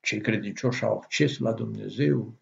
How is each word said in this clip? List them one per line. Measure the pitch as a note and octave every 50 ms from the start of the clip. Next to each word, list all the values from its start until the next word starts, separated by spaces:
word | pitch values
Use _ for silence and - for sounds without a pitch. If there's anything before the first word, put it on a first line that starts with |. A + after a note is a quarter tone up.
cei | - - - G#2
credincioși | G#2 A2+ G#2+ G#2 G2 G#2 - - - B2+ B2+ - A2
au | G#2+ G#2+
acces | - - - - - D3 C#3 B2+ -
la | C3 B2 A2+
Dumnezeu | A2+ A2+ A2 A2 G#2+ G#2+ G2+ G2+ G#2+ C#3+ D3 C#3+ B2+ G#2+ - - -